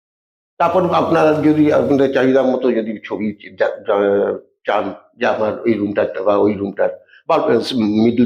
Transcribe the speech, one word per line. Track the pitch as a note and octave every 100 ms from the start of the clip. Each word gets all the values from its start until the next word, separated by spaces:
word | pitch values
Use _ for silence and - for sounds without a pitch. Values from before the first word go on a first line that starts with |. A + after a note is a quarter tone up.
| _ _ _ _ _ -
তারপর | E3+ F#3 E3+
আপনারা | E3 - D#3+ D#3
যদি | D3 D3+ D3+ D3
আপনাদের | C3+ C3+ C3+ C3+
চাহিদা | C#3 C3 C3+
মতো | B2+ B2+ C3
যদি | A2+ A2 G#2 -
ছবি | F#2+ G#2+ - - -
চা-, | G#2 - -
চা-, | G2+ G2+ G2+ G2+ G2 - _ -
চান | G#2 G2 - _ A#2
যে | A2+
আমার | G#2+ G#2+ F#2+ A#2
এই |
রুমটা | G#2 G2+ G#2 - - G2
বা | G2+
ওই | G#2
রুমটার | G2 G2+ F#2+ - - _ _ -
বা | D#3 C#3+ A#2 - C3
মিডল | G#2+ G#2+ A#2 B2